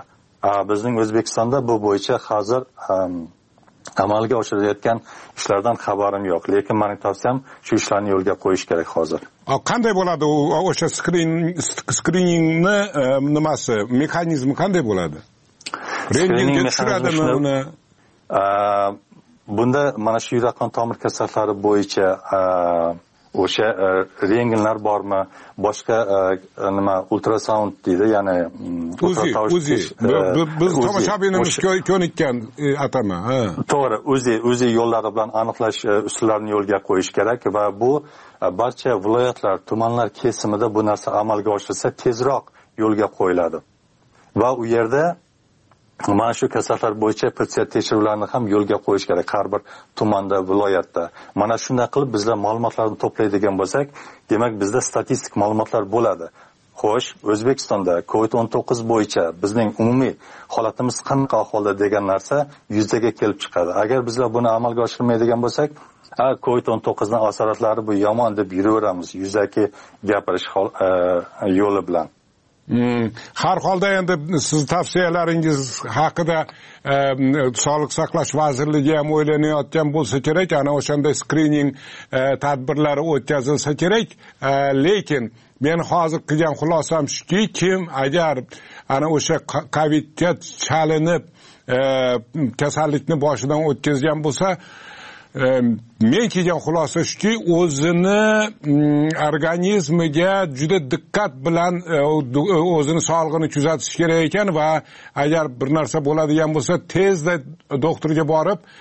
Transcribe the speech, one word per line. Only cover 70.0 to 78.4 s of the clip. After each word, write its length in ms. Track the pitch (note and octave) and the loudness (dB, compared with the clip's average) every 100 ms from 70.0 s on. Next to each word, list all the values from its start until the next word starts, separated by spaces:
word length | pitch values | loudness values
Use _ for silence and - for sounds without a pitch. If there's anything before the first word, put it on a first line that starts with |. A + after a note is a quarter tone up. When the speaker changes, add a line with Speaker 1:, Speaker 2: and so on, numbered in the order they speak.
Speaker 1:
gapirish 440 | G2+ G2+ - F#2 - | -2 0 0 -4 -2
hol-, 280 | G2 G2 - | -2 -2 0
e, 120 | F#2+ F#2 F2+ F2+ E2+ - G#2 | 0 2 2 0 -4 -6 0
yo'li 320 | F#2 G#2 G2 | 2 2 0
bilan. 240 | F2 E2+ D#2 _ _ _ _ _ - | 0 -2 -4 _ _ _ _ _ -4
Speaker 2:
Hmm. 420 | A#2 A#2+ A#2+ A2+ A2+ - | 0 0 0 -2 -6 -12
Har 280 | - E3+ F#3 | -2 0 0
holda 300 | D#3 F#3+ G3 | 0 0 2
endi 520 | F#3+ F3+ E3 D3+ E3 | 0 0 -2 -2 -2
siz 260 | - D3+ C3+ | 0 -2 0
tavsiyalaringiz 1160 | F3 D#3 F3+ F3 F3 E3 E3 D#3+ C#3+ C3 - | 0 0 0 2 2 0 0 2 0 -2 -8
haqida, 540 | - A#2+ D#3 - E3 D#3+ - - - - | -6 0 0 0 0 -2 -4 -12 -20 -10
e, 140 | C#3+ C#3 C#3 C3+ C3 D3 B2+ | -2 0 0 2 2 2 0
Sog'liqni 400 | A#2+ D3 D3+ D3 | 0 0 0 -2
saqlash 400 | - D#3 E3+ C#3 | -2 -2 -2 -2
vazirligi 600 | C#3+ | 0